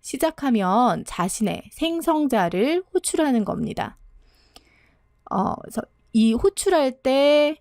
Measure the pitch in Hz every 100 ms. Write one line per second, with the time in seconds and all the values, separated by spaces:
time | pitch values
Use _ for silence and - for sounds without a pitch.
0 | - 269 320 311 285 226 185 202 247 160
1 | - - 175 - 208 170 - - 320 330
2 | 330 311 294 233 175 180 247 339 - 370
3 | - 370 302 240 208 - - - - -
4 | - - _ _ _ - _ _ _ _
5 | _ _ - 190 190 - - - - _
6 | _ 226 226 226 392 392 403 349 269 254
7 | 262 269 285 294 294 311